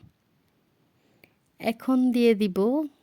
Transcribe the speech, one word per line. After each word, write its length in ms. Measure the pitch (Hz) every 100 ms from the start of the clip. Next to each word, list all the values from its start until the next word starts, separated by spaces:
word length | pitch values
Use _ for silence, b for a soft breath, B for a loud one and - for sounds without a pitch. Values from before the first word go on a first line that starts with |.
| - _ _ _ _ _ _ _ _ _ b b b b _ -
এখন 380 | - 226 - 262 254
দিয়ে 200 | 240 233
দিব 240 | 214 208 180 202 277 302 _